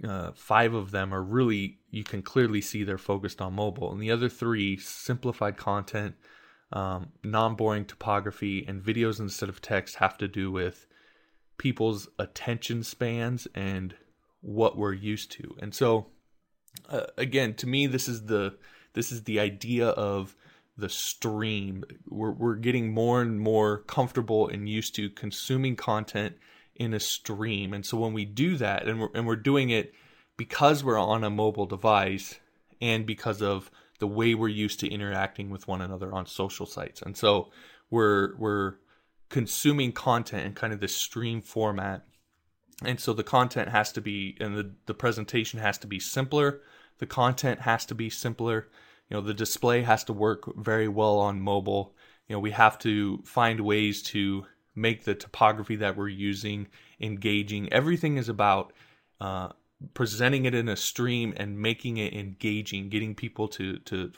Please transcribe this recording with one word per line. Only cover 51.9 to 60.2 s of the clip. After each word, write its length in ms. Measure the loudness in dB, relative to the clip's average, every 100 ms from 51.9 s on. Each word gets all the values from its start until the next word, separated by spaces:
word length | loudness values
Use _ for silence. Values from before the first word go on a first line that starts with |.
| _ -20 _ -8
You 80 | -4
know, 40 |
we 120 | -2
have 260 | 6 6 6
to 420 | 0 0 0 -4
find 380 | -4 2 2 2
ways 400 | 2 2 2 0
to 420 | -4 -2 -2 -2 -6 _ _ -2
make 280 | 0 0
the 120 | -2 -4
typography 640 | -4 4 4 4 -2 -2
that 180 | -2 -2
we're 140 | -6
using 580 | -4 -4 -2 -4 -6 -8 -14 -20 -8
engaging. 720 | -6 -2 2 2 0 -4 2
Everything 460 | 2 4 2 2 0
is 120 | -2
about, 440 | 2 4 4 0 -12 -20 _ _ -8
uh, 280 | -6 -4 -6 -12 _ -20 -12
presenting 520 | -4 -2 2